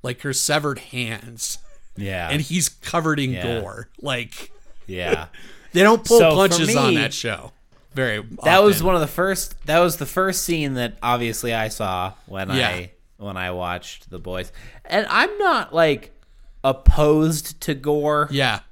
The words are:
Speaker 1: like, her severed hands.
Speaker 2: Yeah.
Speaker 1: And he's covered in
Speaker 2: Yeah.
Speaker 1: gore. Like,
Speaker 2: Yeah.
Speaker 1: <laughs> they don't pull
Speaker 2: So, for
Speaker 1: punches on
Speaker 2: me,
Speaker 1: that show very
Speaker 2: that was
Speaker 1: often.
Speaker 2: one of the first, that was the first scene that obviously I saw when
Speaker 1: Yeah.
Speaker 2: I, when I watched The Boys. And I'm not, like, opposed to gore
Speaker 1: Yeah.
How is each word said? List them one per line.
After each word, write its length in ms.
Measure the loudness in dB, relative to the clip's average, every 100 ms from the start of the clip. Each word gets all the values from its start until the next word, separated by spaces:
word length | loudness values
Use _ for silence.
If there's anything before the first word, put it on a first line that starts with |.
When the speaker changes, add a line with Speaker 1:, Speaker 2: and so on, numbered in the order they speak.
Speaker 1:
like, 180 | -8 -6
her 120 | -4
severed 440 | -2 0 0 -2 -6
hands. 800 | -8 -8 -6 -8 -12 -12 -10 -10 -12 -18 -16 -10
Speaker 2:
Yeah. 320 | -6 -6 -4
Speaker 1:
And 120 | -4
he's 280 | -2 -2 -4
covered 500 | -6 -4 -2 0 0
in 120 | -2
Speaker 2:
Yeah. 300 | -4 -4 -4
Speaker 1:
gore. 280 | -6 -12 -16 -12
Like, 500 | -6 -6 -6 -14 -16 -18 -16 -16 -10
Speaker 2:
Yeah. 420 | -6 -2 -4 -4 -16 -18
Speaker 1:
<laughs> 220 | -20 -2
they 80 | 4
don't 220 | 6 6 6
pull 140 | 8
Speaker 2:
So, 100 | 8
for 40 | 6
Speaker 1:
punches 400 | 4 4 2 2
on 140 | 2
Speaker 2:
me, 40 | 2
Speaker 1:
that 160 | 0
show 380 | -4 -6 -8 -12 _ _ _ _ -4
very 280 | -4 -4 -8 -2
Speaker 2:
that 200 | 4 6
was 140 | 6 6
Speaker 1:
often. 80 | 2
Speaker 2:
one 80 | 2
of 60 |
the 60 | 0
first, 480 | 0 -2 -2 -6 -10 0
that 140 | 2
was 180 | 2 0
the 80 | -6
first 360 | -2 -2 -2
scene 300 | -2 -2 -2 -2
that 220 | -4 -4
obviously 480 | -2 0 -2 -4 -4
I 160 | -2 -4
saw 440 | -4 -4 -4 -6 -10 -12
when 240 | -8 -4
Speaker 1:
Yeah. 180 | 0 0
Speaker 2:
I, 220 | -4 -10 _ _ _
when 200 | -12 -8
I 140 | -6
watched 580 | -6 -6 -8 -10 -18 -16
The 80 | -14
Boys. 320 | -8 -8 -8 -14 -20 -20 -4
And 200 | -2 0
I'm 280 | 0 0 0
not, 360 | 0 0 0
like, 380 | 2 2 2 -6 -20 _ -20 -20 -4
opposed 960 | -2 6 6 8 6 6 4 0 -6 -10
to 140 | -6 -4
gore 520 | -2 0 2 0 0
Speaker 1:
Yeah. 300 | 0 0 -2 -8